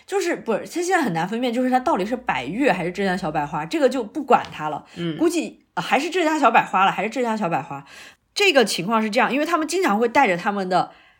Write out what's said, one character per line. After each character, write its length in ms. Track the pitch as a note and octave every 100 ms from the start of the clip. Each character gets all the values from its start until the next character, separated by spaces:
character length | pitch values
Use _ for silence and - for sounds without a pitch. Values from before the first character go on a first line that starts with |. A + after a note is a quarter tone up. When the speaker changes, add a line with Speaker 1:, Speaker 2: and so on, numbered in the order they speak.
| -
Speaker 1:
就 160 | G4
是， 140 | F4 C#4+
不 180 | A3+
是， 60 | A3+
它 220 | - D#4+
现 80 | F4
在 120 | F#4
很 100 | B3
难 140 | E3 F3
分 140 | A3+
辨， 100 | B3+
就 120 | A#3
是 60 | B3+
它 100 | B3+
到 180 | B3+ C4+
底 80 | G3+
是 100 | B3
百 300 | - C3+ B2
越 260 | G3+ C#4
还 140 | F#3 E3+
是 60 |
浙 120 | F3+
江 140 | G3 F#3
小 140 | E3
百 120 | D#3
花， 220 | D3 D#3 D#3+
这 140 | E4
个 100 | C4
就 140 | C4
不 200 | G#3+ D#4+
管 220 | - G3 B2
它 160 | E3 D3+
了。 160 | D3+ - -
Speaker 2:
嗯。 220 | E3+ D#3
Speaker 1:
估 100 | E4
计， 380 | E4+ G#3+ - _
呃， 80 | -
还 160 | - A#3+
是 140 | D#4+
浙 120 | F4+
江 160 | D#4 D#4
小 120 | B3+
百 120 | A3
花 220 | E3+ F#3+ F#3+
了， 60 |
还 120 | E3+
是 60 | G3+
浙 140 | C4
江 120 | A#3+ A3
小 140 | F#3
百 100 | D3+
花。 240 | D3 C#3 - - - - _ -
这 180 | G4+
个 100 | C#4
情 220 | G#3+ - E3+
况 160 | A3+
是 80 | A3
这 100 | G#3+
样， 140 | G3+
因 60 | B3+
为 60 | D4+
他 100 | E4
们 100 | D#4
经 140 | F4
常 160 | E4+ G3+
会 100 | B3
带 200 | C#4+ A#3
着 100 | E3+
他 140 | G#3+
们 180 | G3+ F#3
的， 220 | F3+ - - _ _